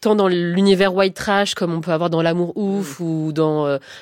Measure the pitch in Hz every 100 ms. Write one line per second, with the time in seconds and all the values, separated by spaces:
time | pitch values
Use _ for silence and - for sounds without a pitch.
0 | 226 214 190 180 175 175 196 190 196 185
1 | 196 190 - 202 202 - 175 165 165 160
2 | 170 165 165 170 175 - 202 196 180 139
3 | 170 160 156 151 156 151 147 139 - -